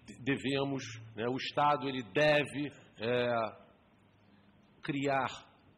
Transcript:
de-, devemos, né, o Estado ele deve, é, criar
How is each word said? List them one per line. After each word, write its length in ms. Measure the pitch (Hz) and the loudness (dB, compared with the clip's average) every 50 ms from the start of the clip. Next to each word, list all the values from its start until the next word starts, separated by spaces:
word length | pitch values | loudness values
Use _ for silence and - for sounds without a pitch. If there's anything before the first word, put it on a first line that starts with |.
| - | -20
de-, 180 | - 101 - | -20 -18 -6
devemos, 600 | 123 131 139 - - 135 139 135 139 139 139 135 120 - - - - - - | -2 0 0 0 0 0 0 0 0 0 -2 -4 -6 -8 -12 -14 -16 -14 -6
né, 120 | 104 113 123 | -4 -2 -2
o 80 | 131 | -2
Estado 520 | 131 - - - 151 147 147 147 139 127 139 | -2 -4 -4 0 4 4 4 4 4 0 -2
ele 140 | 131 131 120 98 | -4 -4 -6 -2
deve, 580 | - 143 151 151 147 147 139 - 110 135 147 135 - - - - - - | 0 4 4 6 4 4 2 0 -4 -6 -6 -6 -8 -12 -20 -20 -12 -4
é, 280 | 104 117 123 123 123 120 120 117 110 104 - - - - - _ _ _ _ _ _ _ _ _ _ _ - _ _ - _ _ _ _ _ - | -2 0 2 2 2 2 2 0 0 -2 -4 -12 -20 -20 -20 _ _ _ _ _ _ _ _ _ _ _ -20 _ _ -20 _ _ _ _ _ -12
criar 440 | - - 147 139 139 139 135 135 127 113 - - - - - _ _ - _ | -6 -6 -4 -2 0 0 0 0 0 -2 -6 -10 -16 -20 -20 _ _ -20 _